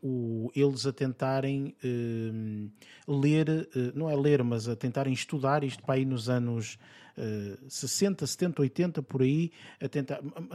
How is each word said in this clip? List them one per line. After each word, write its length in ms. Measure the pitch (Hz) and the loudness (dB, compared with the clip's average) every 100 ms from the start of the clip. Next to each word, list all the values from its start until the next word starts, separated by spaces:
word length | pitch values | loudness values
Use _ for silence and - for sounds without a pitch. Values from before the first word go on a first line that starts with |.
o, 480 | 135 123 117 113 117 143 | -4 -4 -2 -4 -2 2
eles 300 | 143 131 131 | 2 2 -4
a 80 | |
tentarem, 840 | - 131 123 131 135 139 139 139 - | -2 -2 0 0 0 0 -2 -4 -6
hum, 880 | 127 120 117 113 113 110 110 107 104 - - - - | -4 -2 -2 -4 -4 -4 -6 -6 -8 -14 -20 -14 -4
ler, 440 | 143 143 156 156 | 2 4 4 4
eh, 420 | 160 - 131 123 | 0 0 -2 -2
não 160 | 135 160 | -2 0
é 60 | 143 | 2
ler, 260 | 147 143 | 6 6
mas 260 | 120 117 113 | 4 0 -2
a 80 | 113 | -2
tentarem 360 | 127 135 135 | -2 0 0
estudar 500 | 127 - 151 135 151 | -2 -2 0 2 2
isto 200 | 139 - | 0 -4
para 120 | - 131 | 0 0
aí 100 | 135 | 2
nos 240 | 127 113 | -2 0
anos, 480 | 123 120 117 110 - - - - - | 0 2 -2 -4 -10 -20 -20 -18 -8
eh, 400 | 110 107 101 98 135 | -6 -4 -6 -10 -12
sessenta, 580 | - 135 - 196 185 143 | -8 -4 0 0 0 -4
setenta, 360 | - 180 151 | 0 -2 2
oitenta, 400 | 135 - 180 156 | 0 2 0 0
por 180 | 131 135 | -4 2
aí, 300 | 131 156 165 - - - | 4 4 0 -6 -20 -10
a 80 | 139 | -4
tentar, 340 | 147 131 143 143 165 170 | -4 -4 -6 -8 -10 -8